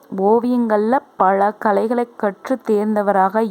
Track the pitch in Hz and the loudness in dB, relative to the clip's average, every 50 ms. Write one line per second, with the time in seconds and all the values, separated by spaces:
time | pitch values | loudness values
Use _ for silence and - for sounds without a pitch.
0 | _ _ - 190 190 202 220 240 220 247 254 240 240 226 214 208 214 220 247 285 | _ _ -4 0 2 2 2 2 2 0 0 0 0 0 0 0 0 0 -2 -2
1 | - - _ - 196 185 196 196 202 208 208 - - 220 208 196 208 220 247 240 | -4 -6 _ 0 0 2 2 2 0 -2 -2 -2 -2 -2 0 0 -2 -2 -2 -4
2 | 240 240 - - - 202 190 - - - 262 233 - - 214 202 214 214 220 208 | -4 -6 -6 -6 -6 -6 -6 -6 -6 -6 -6 -4 -2 -2 -2 0 0 0 -2 0
3 | 202 196 196 196 190 196 190 220 226 214 | 0 0 2 2 2 2 2 0 -2 -2